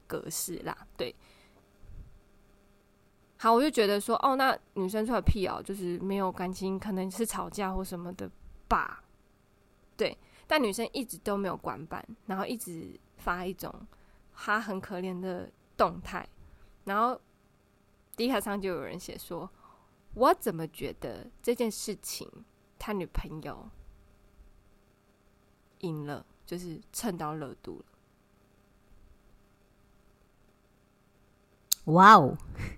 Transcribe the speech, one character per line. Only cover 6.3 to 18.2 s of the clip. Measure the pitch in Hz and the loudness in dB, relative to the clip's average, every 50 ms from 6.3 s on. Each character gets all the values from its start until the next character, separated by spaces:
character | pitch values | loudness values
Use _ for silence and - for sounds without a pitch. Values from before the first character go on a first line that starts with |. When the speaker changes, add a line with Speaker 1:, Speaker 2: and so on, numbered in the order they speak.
Speaker 1:
感 | 180 - 180 185 | -2 -2 -6 -6
情， | 185 - 190 190 190 190 | -6 -4 -4 -4 -4 -4
可 | 196 214 | -4 -4
能 | 190 185 185 190 | -4 -2 -4 -4
是 | 185 208 226 | -2 -2 -2
吵 | - - - 180 - | -2 -2 -4 -6 -6
架 | - - 196 190 | -6 -6 -4 -4
或 | 190 190 | -4 -4
什 | 190 - 190 170 | -6 -6 -8 -8
么 | 175 175 180 | -8 -8 -10
的 | - 190 180 - - - - - - - | -10 -10 -10 -12 -16 -20 -20 -20 -8 -2
吧。 | - 226 170 - - - - - - _ _ _ _ _ _ _ _ _ _ _ _ _ _ _ _ _ | 2 2 2 2 0 -6 -14 -18 -20 _ _ _ _ _ _ _ _ _ _ _ _ _ _ _ _ _
对， | - 214 143 - - - - - - - | 0 0 0 -2 -6 -16 -20 -20 -10 -2
但 | - 320 302 | 2 2 4
女 | 247 208 | 4 2
生 | 190 226 226 - | 0 -2 -4 -4
一 | - 285 233 | -4 -4 -6
直 | - - 165 | -6 -8 -8
都 | - 214 202 | -4 -2 -2
没 | 196 196 | 0 0
有 | 180 170 | -2 -4
关 | - - 156 110 - 160 | -4 -6 -8 -8 -8 -8
版， | - 180 - - - 226 - - | -10 -10 -12 -12 -12 -18 -12 -8
然 | - 190 | -6 -4
后 | 196 - | -2 -2
一 | - 247 | -4 -4
直 | 220 - 180 170 160 - 92 - - - _ _ | -6 -8 -10 -10 -10 -12 -12 -16 -18 -20 _ _
发 | - - 196 175 180 180 | -8 -4 -4 -4 -2 -4
一 | 185 185 | -6 -6
种 | - - - - - 214 - - - - - - - - - - | -8 -10 -12 -12 -14 -18 -20 -20 -20 -20 -20 -20 -20 -20 -20 -18
她 | - - 226 208 220 | -8 -2 0 0 0
很 | 220 220 190 190 | 0 -4 -6 -6
可 | - - 202 180 | -6 -8 -6 -6
怜 | 185 185 180 175 | -4 -4 -4 -4
的 | 190 185 175 180 180 - - _ _ _ _ | -6 -6 -6 -6 -8 -12 -16 _ _ _ _
动 | - - - 175 180 | 2 2 2 2 -2
态， | - - - 180 - - - - - - - - - - - - - | -10 -8 -8 -8 -10 -10 -16 -20 -20 -20 -20 -20 -20 -20 -20 -10 -6
然 | 196 196 208 | -2 2 2
后 | 233 247 262 - - _ _ _ _ _ _ _ _ _ _ _ _ _ _ _ _ _ - | 2 2 2 -2 -8 _ _ _ _ _ _ _ _ _ _ _ _ _ _ _ _ _ -4
D | - | -2